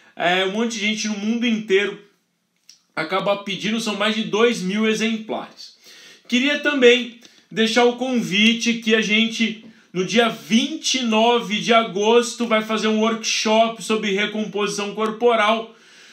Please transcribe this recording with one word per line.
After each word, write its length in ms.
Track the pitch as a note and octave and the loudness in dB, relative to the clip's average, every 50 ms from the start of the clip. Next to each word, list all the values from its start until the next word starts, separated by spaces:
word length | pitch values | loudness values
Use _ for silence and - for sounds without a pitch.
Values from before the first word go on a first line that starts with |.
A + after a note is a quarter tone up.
| _ _ _ | _ _ _
é, 300 | - - F3 F3+ F#3 F#3+ | -4 0 0 0 0 0
um 80 | F#3+ G3 | 0 -2
monte 200 | A3 A#3+ A3+ A3+ | -2 -2 -2 -2
de 60 | G3+ | -2
gente 280 | G3+ G#3+ G#3+ G#3+ G#3+ | -2 -2 -2 -2 -4
no 100 | G#3+ G#3 | -6 -6
mundo 280 | G3 G3+ A3 A#3 A#3 A#3+ | -4 -2 -2 -2 0 0
inteiro 580 | A#3+ A3 F#3+ - - F#3+ G3 G3+ G3 - - - _ _ _ _ _ _ _ _ _ _ _ _ - - _ _ _ - | -2 -2 -2 0 0 2 2 2 0 -6 -10 -14 _ _ _ _ _ _ _ _ _ _ _ _ -20 -20 _ _ _ -8
acaba 420 | D3+ D#3+ D#3+ F#3+ G3 F3+ G3+ G3+ | -8 -6 -4 -2 -2 0 0 -2
pedindo, 440 | G3 - G3+ F#3+ D#3+ F3 G#3+ A3 A#3 | -2 -4 -8 -8 -6 -4 -4 -2 -2
são 140 | A3+ G#3+ G3+ | -2 -4 -4
mais 200 | F#3+ G#3 A3 G#3+ | -2 -2 -2 -2
de 80 | A3 G#3 | -2 -4
dois 380 | E3+ F3 G#3 A#3 A#3+ A#3 F3 | -2 0 2 2 2 2 0
mil 260 | F3+ F#3 G3 G#3+ A3 | -4 -4 -2 0 0
exemplares. 880 | A3 A3 - A3 A3+ A3+ G#3+ - - A#2+ A2+ - - - - - - - _ _ - - - - - - _ _ - | 0 0 0 0 -2 -4 -4 -6 -8 -8 -8 -8 -12 -16 -20 -20 -20 -20 _ _ -20 -20 -20 -20 -20 -20 _ _ -2
Queria 300 | A#3+ B3 C4 C#4+ D4 C#4+ | 0 0 2 0 0 0
também 600 | D4 D4 C#4+ C4+ B3 A#3+ B3 B3 A#3 - - - - - _ _ _ - | -2 -2 2 6 6 6 6 6 2 -4 -12 -18 -20 -20 _ _ _ -6
deixar 320 | E3 G3+ A3 G#3+ A3 A#3+ A#3+ | -2 0 0 2 4 4 4
o 140 | B3 A#3+ | 4 2
convite 800 | A#3+ B3+ C4 B3+ A#3 F3+ D#3+ F3+ G3+ G#3+ A3+ A3+ A3+ - A#3 A#3 | 0 -2 -2 -2 -2 -2 0 2 2 4 4 2 2 0 -2 -2
que 200 | - - A3 A3 | -2 0 0 0
a 60 | A3 | 2
gente, 640 | G#3+ F#3 G#3 A3 A3+ A3+ - - A3+ G#3 - - - - - _ _ _ | 2 2 2 0 0 0 -2 -2 -2 -4 -4 -6 -14 -20 -20 _ _ _
no 140 | - F3 F#3 | -6 -4 -4
dia 240 | - G3 A#3 A#3 A3 | 0 2 2 2 2
vinte 680 | E3+ - - - G#3+ A#3+ C#4+ D#4 D#4+ - - - - C4 | 0 -6 -2 0 2 2 2 0 -4 -6 -4 -4 -4 -2
e 40 | B3 | -2
nove 560 | A3+ G#3+ A3 A3+ A#3+ A#3+ A#3 - F3+ G#3+ G3 | 0 0 2 4 4 2 2 0 -4 -6 -4
de 140 | E3 F3+ A#3 | 0 2 2
agosto, 760 | A3+ A3+ F#3 E3+ G3 G3+ A3 A#3 A#3+ A#3 A#3 - - A#3+ | 2 2 0 -2 -2 2 4 4 4 2 0 -2 -6 -2
vai 160 | G3 A3 A3 G#3+ | 0 0 0 0
fazer 240 | A3 A3 G3+ G3+ | -2 -4 -2 0
um 140 | A3 A3 G#3+ | 0 0 2
workshop 840 | G#3+ A3+ A3+ A3 - - - - - A3 A3 A3 A#3 A3+ A3+ - - | 0 0 0 -2 -4 -4 -4 -2 0 2 4 4 4 2 0 -6 -4
sobre 280 | - A3 G#3+ G#3+ G3+ | -2 -2 -2 0 0
recomposição 840 | F#3+ G3+ G#3+ G#3+ - G#3+ G#3 F3+ F#3+ G3+ G#3 F#3+ - G3+ G3+ G3+ G3 | 0 0 -2 -2 -4 -4 -6 -4 -4 -4 -4 -2 -4 -4 -6 -6 -4
corporal 800 | G#3+ A3 A3 A3 - A#3+ A#3+ A3+ G#3+ G#3 G#3+ A3+ A3+ - - - _ _ - - - - - | -4 -4 -4 -2 2 2 4 4 4 4 2 2 0 -2 -8 -16 _ _ -20 -20 -20 -20 -20